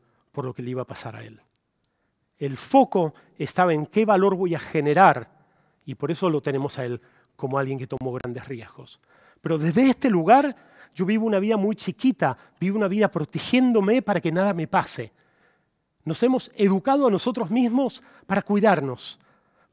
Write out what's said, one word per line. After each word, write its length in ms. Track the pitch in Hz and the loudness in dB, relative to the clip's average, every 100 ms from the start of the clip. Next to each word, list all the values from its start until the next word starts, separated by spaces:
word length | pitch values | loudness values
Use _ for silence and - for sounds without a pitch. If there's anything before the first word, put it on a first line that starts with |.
| _ _ _ | _ _ _
por 140 | - 127 | -10 -10
lo 80 | |
que 80 | 123 | -10
le 100 | 123 | -8
iba 120 | 127 | -8
a 40 | 123 | -8
pasar 280 | 117 120 110 | -12 -14 -14
a 80 | |
él. 180 | 113 110 _ _ _ _ _ _ _ _ _ _ | -18 -20 _ _ _ _ _ _ _ _ _ _
El 200 | 143 131 | -8 -8
foco 580 | - 269 262 196 160 - _ - | 2 4 4 2 -2 -6 _ -10
estaba 360 | 147 - 180 | -4 0 2
en 140 | 151 151 | 0 -2
qué 180 | - 214 | 0 2
valor 300 | 196 196 190 | 4 2 0
voy 180 | 185 | -2
a 60 | 160 | -4
generar, 720 | - 160 147 151 185 139 110 _ _ _ _ _ | -4 -2 2 6 6 6 -2 _ _ _ _ _
y 120 | - 131 | -16 -8
por 160 | 147 | -6
eso 180 | 165 185 | -2 -2
lo 120 | 151 | 0
tenemos 360 | 147 139 135 - | -2 -4 -6 -8
a 80 | 127 | -8
él 160 | 120 _ _ _ _ | -10 _ _ _ _
como 220 | 135 139 | -6 -4
alguien 220 | 135 135 | -4 -6
que 80 | 127 | -10
tomó 260 | 131 131 | -10 -8
grandes 340 | 127 123 123 - | -8 -10 -12 -12
riesgos. 520 | 127 104 - 123 - _ _ _ _ | -16 -16 -20 -20 -20 _ _ _ _
Pero 160 | 151 160 | -4 -2
desde 320 | 156 170 269 | 0 4 4
este 220 | 240 262 | 4 2
lugar, 440 | 185 160 254 285 - _ - - | 2 6 6 4 -4 _ -20 -14
yo 120 | - 180 | -6 -2
vivo 200 | 220 226 | 0 0
una 140 | 196 | 0
vida 180 | 208 220 | 0 0
muy 180 | 196 220 | -2 -4
chiquita, 640 | - - 262 214 147 123 - _ | -8 -2 -2 0 -2 -2 -12 _
vivo 180 | 180 208 | -4 0
una 100 | 202 | 0
vida 220 | 202 202 | 2 0
protegiéndome 920 | 165 151 - - 247 254 226 196 247 | 0 -6 -8 -2 2 4 2 2 2
para 200 | - 190 | 0 -2
que 100 | 165 | -2
nada 220 | 160 202 | 0 0
me 140 | 175 156 | -2 -2
pase. 460 | - - - 113 _ _ _ _ _ _ _ _ _ | -2 -2 -6 -10 _ _ _ _ _ _ _ _ _
Nos 180 | - 156 | -8 -2
hemos 300 | 240 254 - - | 0 0 -4 0
educado 520 | 202 190 269 277 269 | 0 2 0 2 2
a 40 | |
nosotros 380 | 190 - 233 190 | 0 -2 -4 -2
mismos 540 | 226 240 240 262 - - - - | 0 2 0 -2 -6 -16 -20 -4
para 140 | 196 | -4
cuidarnos, 760 | - 202 214 170 139 123 - - _ _ _ _ _ | 0 2 4 2 0 -8 -14 -18 _ _ _ _ _